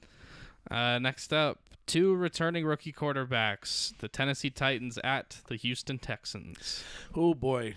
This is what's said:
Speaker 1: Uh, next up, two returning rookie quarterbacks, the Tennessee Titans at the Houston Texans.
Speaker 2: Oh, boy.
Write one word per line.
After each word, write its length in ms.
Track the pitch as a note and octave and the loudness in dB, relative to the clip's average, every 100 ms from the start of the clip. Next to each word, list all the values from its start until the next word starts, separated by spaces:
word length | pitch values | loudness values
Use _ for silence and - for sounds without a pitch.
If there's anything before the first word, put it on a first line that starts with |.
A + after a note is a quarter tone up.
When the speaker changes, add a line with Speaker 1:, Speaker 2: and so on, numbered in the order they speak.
| - - - - - - - | -18 -20 -20 -18 -18 -16 -4
Speaker 1:
Uh, 300 | A#2 A#2+ A#2+ | 0 2 2
next 320 | C3 - - | 0 -4 0
up, 280 | D3+ D3+ - - - - | 2 2 0 -10 -12 0
two 280 | E3 F#3+ F#3 | 4 6 6
returning 500 | F3 - E3 E3+ D#3 | 2 0 0 2 0
rookie 260 | D3+ D#3 | -2 -4
quarterbacks, 1040 | C3+ D3 C#3 B2+ A#2+ G#2+ G2+ - - - - | -4 -2 0 0 2 2 0 -2 -2 -2 -4
the 100 | G#2+ | -6
Tennessee 400 | - C#3 C3+ C#3 | 0 0 0 -2
Titans 480 | - C3+ B2 B2 A2+ | 0 0 0 -4 -4
at 340 | C3 C3+ - - - | 0 -2 -4 -12 -8
the 80 | A#2 | -4
Houston 420 | A#2+ B2 - C3 | -4 -4 -4 -6
Texans. 840 | - G#2+ - G#2 E2+ - - - - - - - | -6 -8 -8 -10 -12 -10 -8 -8 -10 -14 -6 2
Speaker 2:
Oh, 180 | E3+ | 4
boy. 420 | D3 C3 B2+ A2 | 4 2 0 -2